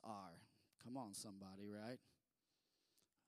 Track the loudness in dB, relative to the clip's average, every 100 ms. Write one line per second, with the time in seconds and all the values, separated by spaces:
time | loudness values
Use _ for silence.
0 | 2 2 0 -6 -12 -20 -20 -8 0 2
1 | 2 0 -2 -2 -4 -2 0 0 0 -2
2 | -4 -20 _ _ _ _ _ _ _ -20
3 | -20 _